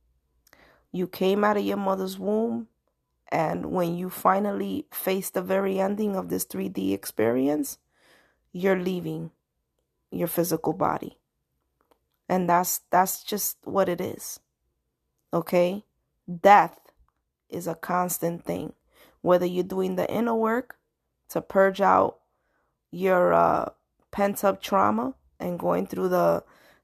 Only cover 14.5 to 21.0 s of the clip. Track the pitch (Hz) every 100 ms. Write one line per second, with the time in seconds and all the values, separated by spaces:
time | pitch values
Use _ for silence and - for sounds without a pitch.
14.5 | _ _ _ _ _ _ _ _ 175 165
15.5 | 180 175 202 - _ _ _ - 175 196
16.5 | 202 160 - _ _ _ _ _ _ _
17.5 | 175 175 165 - 180 180 - 170 170 -
18.5 | 175 - - _ _ - _ 170 180 175
19.5 | 180 185 190 185 185 - 208 233 226 220
20.5 | 233 - - _ _